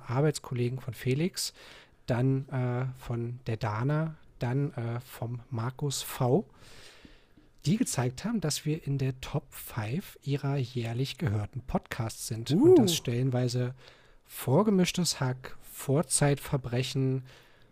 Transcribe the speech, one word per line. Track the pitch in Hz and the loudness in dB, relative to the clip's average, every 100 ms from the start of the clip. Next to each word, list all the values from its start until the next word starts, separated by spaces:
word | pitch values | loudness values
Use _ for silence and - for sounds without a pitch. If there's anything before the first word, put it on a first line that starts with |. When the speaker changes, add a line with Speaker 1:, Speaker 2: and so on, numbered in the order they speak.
| - | -2
Speaker 1:
Arbeitskollegen | 123 151 - - 123 120 127 | 2 2 2 -4 -2 -2 -2
von | - | -8
Felix, | - 123 131 175 - - - - - - - - | -4 -2 0 0 -2 -6 -8 -20 -20 -20 -10 -2
dann, | 120 135 135 139 | 2 2 2 -2
äh, | 131 123 123 127 127 | -2 -2 -2 -4 -6
von | - 120 117 123 - | -6 -4 -4 -6 -6
der | 110 | -4
Dana, | 110 104 131 151 160 156 - - | -2 -2 0 0 -2 -6 -18 -6
dann, | 120 131 143 | -2 0 -2
äh, | - 120 117 | -4 -6 -6
vom | - - 120 123 117 | -10 -10 -8 -8 -6
Markus | 113 117 - 147 - | -4 -4 -4 -4 -4
V, | - - 127 151 - - - - - - - - _ - - - 143 | -6 0 2 2 0 -10 -20 -20 -20 -20 -20 -20 _ -20 -20 -4 0
die | 214 | 2
gezeigt | 254 - 127 131 202 | 2 0 -2 -2 -4
haben, | 233 | -2
dass | 156 - 151 | -2 -2 -2
wir | 160 - | -2 -2
in | 139 | -2
der | 131 131 | -2 -4
Top | - 139 - | -4 -6 -6
five | - - - 104 151 - - | -12 -10 -6 -4 -4 -6 -10
ihrer | 139 139 139 139 | -4 -2 0 -2
jährlich | 123 123 117 120 139 - | -2 -4 -4 -2 -4 -2
gehörten | 143 110 104 120 | -2 0 -4 -8
Podcasts | - 185 - - 113 - - | -2 -2 -2 -4 -4 -6 -8
sind. | 113 117 | -6 0
Und | 160 320 359 | 6 10 10
das | 202 | 8
Speaker 2:
Uh. | 160 | 2
Speaker 1:
stellenweise | - 120 135 123 123 123 123 131 - - - - - | 0 0 2 2 2 0 -2 -6 -18 -20 -20 -20 -18
vor | - - 139 214 | -6 2 4 6
Gemischtes | 190 175 - 170 - | 4 4 2 0 0
Hack, | 131 131 - - | -2 -2 -8 -14
vor | - - - 139 - | -14 -6 0 2 2
Zeitverbrechen, | - 143 143 - 139 127 120 127 135 131 131 131 - - - - | 4 4 2 0 -4 0 -2 0 0 0 0 -6 -18 -20 -20 -20